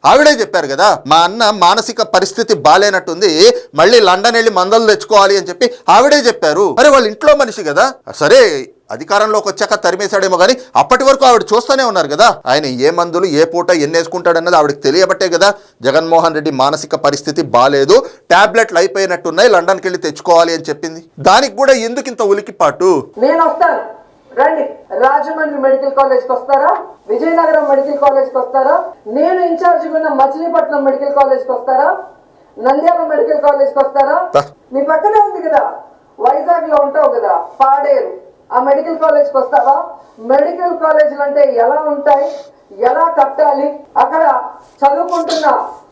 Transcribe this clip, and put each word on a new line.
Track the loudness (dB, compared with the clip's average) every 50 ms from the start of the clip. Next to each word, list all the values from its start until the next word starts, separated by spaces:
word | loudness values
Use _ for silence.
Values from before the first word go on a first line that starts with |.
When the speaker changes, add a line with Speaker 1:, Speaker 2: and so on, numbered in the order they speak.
| _
Speaker 1:
ఆవిడే | 4 4 6 4 4
చెప్పారు | 4 2 -2 -4 -2 -4 -4 -4
కదా, | -2 0 2 2 2 0 0 0
"మా | 2
అన్న | 2 2 2 0 0 -2 -2
మానసిక | 0 2 2 2 2 0 -2 -6 -4 -4
పరిస్థితి | -4 0 0 0 0 0 -4 -6 -2 -2 -2
బాలేనట్టుంది, | 0 2 2 4 4 4 2 0 -2 -4 -6 -8 -2 -2 -2 2 4 4 4 4 2 -6 -10 0
మళ్ళీ | 2 2 4 6 4
లండన్ | 4 4 2 2 0 0 0
వెళ్ళి | 2 0 0
మందులు | 0 0 0 2 2 2 2 2
తెచ్చుకోవాలి" | 0 0 -2 0 2 4 4 4 2 0
అని | -2 -6
చెప్పి | -4 -2 -2 -2 -2 -6 0 2
ఆవిడే | 4 4 6 4 2
చెప్పారు. | 2 2 0 -2 0 0 -2 0 2 0 0 2 4
అరే, | 4 4
వాళ్ళ | 6 4 2 0
ఇంట్లో | -4 -2 2 2 4
మనిషి | 4 2 -2 -4 -8 -6
కదా. | -4 0 0 0 0 -2 -8 _ -18 -8
సరే, | -2 0 4 6 6 6 4 2 -4 -8 -12 -18 _ _ _
అధికారంలోకి | -12 -12 -6 -2 0 0 0 0 0 -2 -2 -4
వచ్చాక | -4 -4 -2 -2 -2 0 0
తరిమేశాడేమో | -2 -2 -2 -4 -2 -2 -2 0 0 2 2
కానీ | 2 2 2 -2 -4 -4 _
అప్పటి | 0 2 2 2 2 4
వరకు | 2 2 4 4
ఆవిడ | 4 4 4 2 0 -2
చూస్తూనే | -2 0 0 -2 0 0
ఉన్నారు | -2 0 -2 -2 -2
కదా. | 0 2 2 2 2 0 -2
ఆయన | -2 -2 -2 -2
ఏ | -4 -4 0 0 0
మందులు | 0 0 -4 -2 -2 -4 -2
ఏ | -2 2 0 0
పూట | 0 0 -4 0 0
ఎన్ని | 0 0 0 0 -2 -2
వేసుకుంటాడన్నది | -2 -2 -8 -4 -4 -2 -2 -2 -2 2 2
ఆవిడకి | 2 2 2 -2 -2
తెలియబట్టే | -2 0 2 2 2 0 0 -2 -2 -2
కదా | 0 2 2 2 0 -2 _ _ _ _
జగన్మోహన్ | -4 0 0 0 0 2 0 2 2 2 -2
రెడ్డి | -2 -4 -4
మానసిక | -2 0 0 0 0 -4 -6 -6 -8
పరిస్థితి | -2 -2 -2 -2 -2 -6 -8 -6 -6
బాలేదు, | -6 0 2 2 2 4 2 2 2 4 4 2 2 0 -14 -20 _ _
టాబ్లెట్లు | 2 4 4 2 2 0 -2 0 0 0
అయిపోయినట్టున్నాయి, | 0 0 -2 -4 -4 -4 -4 -4 -6 -6 -2 2 2 4
లండన్కి | 4 2 2 0 -2 -2 -2 -6
వెళ్ళి | -6 -4
తెచ్చుకోవాలి | -6 -6 -8 -8 0 2 4 4 4 2 0
అని | -6 -6
చెప్పింది. | -8 -10 -8 -8 -12 -12 -12 -20 _ _ -2
దానికి | 2 2 4 4 2 0 -2
కూడా | -2 2 2 2
ఎందుకు | 2 2 -4 -6 -6 -8 -8
ఇంత | -6 -4
ఉలికిపాటు? | 0 0 0 -2 -2 -10 -6 _ 0 0 0 2 2 2 2 0 -2 -8 -6 -2
Speaker 2:
నేను | 0 0 2 2 0
వస్తాను, | 0 0 0 0 0 0 -4 -8 -12 -16 -20 -20 _ _ _ _ _ -4 -2
రండి. | 0 0 0 -2 -6 -8 -10 -16 -16 _ -4 0
రాజమండ్రి | 0 0 0 0 -2 -4 -6 -6 -6 -6 -6 -4
మెడికల్ | -2 0 0 0 -2 -4
కాలేజ్కి | 0 0 0 0 0 -2 -2 -4
వస్తారా? | -6 -6 -2 0 0 0 2 0 -2 -2 -6 -14 -20 _ _ -6
విజయనగరం | -6 -4 -2 -2 0 0 0 0 0 0 0 0
మెడికల్ | 0 0 0 -2 -4 0
కాలేజ్కి | 0 0 2 0 -2 -2 -4 -6
వస్తారా? | -6 -2 -2 -2 0 2 0 0 -2 -6 -12 _ _ -8
నేను | -4 -2 -2 0 0 0
ఇన్ఛార్జ్ | -2 -2 -4 -2 0 0 0 0 -2 -4
ఉన్న | -4 -4 -4 -2
మచిలీపట్నం | 0 0 0 0 0 -4 -6 -4 -2 -2 -2 -2 -4 -2 -2
మెడికల్ | -2 -2 -2 -4 -2 0
కాలేజ్కి | 0 2 2 0 -2 -2 -6
వస్తారా? | -6 -6 -4 -2 0 0 0 0 -2 -4 -8 -16 -20 _ _ _ _ _ _ _ _ -4
నంద్యాల | -2 0 0 2 2 0 0 0 -2 -4
మెడికల్ | -2 -2 -2 -2 -2 0
కాలేజ్కి | 0 0 2 2 0 -2 0 -2
వస్తారా? | -2 -2 0 0 0 2 2 -2 -2 0 -2
Speaker 1:
తా. | -2 -2 -2 -10 _ _ _ -6
Speaker 2:
మీ | -4
పక్కనే | -2 0 -2 0 0 0 2 2
ఉంది | 2 0 -2 -6 -6 -2
కదా, | 0 0 0 -2 -8 -10 -18 -20 _ _ _ _ _ -4
వైజాగ్ | -2 0 0 0 0 0 -2 -2 0 0
లో | 0 0 0
ఉంటావు | 0 0 0 0 0 0 0
కదా, | -2 -2 -2 -2
పాడేరు, | -4 -8 -2 0 2 2 2 0 2 0 0 0 0 -4 -10 -14 -18 -20 _ _ _ _ -4
ఆ | -2 0
మెడికల్ | 2 0 0 0 -4 -4 -2
కాలేజ్కి | 0 0 2 2 0 0 0 -2
వస్తావా? | -2 0 0 0 2 2 0 0 -2 -6 -12 -20 -20 _ _ -18
మెడికల్ | -4 0 0 0 0 0 -2 -4 -4 -4 -4 -2
కాలేజీలు | -2 0 2 2 2 0 0 -4
అంటే | -4 -2 0 0 2 2 2
ఎలా | 0 0 0 0 -2
ఉంటాయి, | -2 -4 -6 -4 0 0 0 0 0 -4 -6 -12 -16 -20 _ _ _ _ -8 -4 -2
ఎలా | -2 0 0 0 0 0 0
కట్టాలి, | -2 -2 0 0 0 0 0 0 -2 -4 -6 -8 -16 _ _ -2
అక్కడ | -2 -2 0 0 0 0 0 -2 -4 -8 -14 -18 _ _ _ _ 0
చదువుకుంటున్న | 0 2 0 -4 -4 -4 -4 -4 -2 -2 -2 0 0 0 0 -4 -8 -14 -18 -20 _